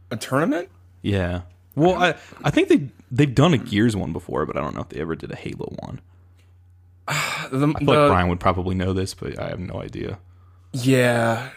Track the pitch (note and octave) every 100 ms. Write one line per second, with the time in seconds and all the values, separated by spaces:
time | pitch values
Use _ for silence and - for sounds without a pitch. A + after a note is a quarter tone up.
0 | _ - - C3 F#3 D#4+ F#4 _ _ _
1 | G#2 G2 F2 F2+ - - _ C#3 F3 F3
2 | F3+ D3 - - - D#4 F#4+ C#4 C3+ -
3 | _ A#2+ D3 A#2 E3 B2+ - G2+ A#2+ G2+
4 | E2+ F2 - B1 D#2 C#2+ C#2+ - - C2+
5 | E2 D#2 - - - - - - - -
6 | - _ _ _ _ _ _ _ _ _
7 | - D3 - - D#3+ C3 D3 D3 C#3+ D3+
8 | D3 F2+ F2+ F2 F#2+ F#2 F2+ F#2 F#2 F#2+
9 | G2 - - - E2 - F2+ - - -
10 | - - - - - - _ C3 B2+ B2+
11 | B2 A#2 A2+ A2+ C3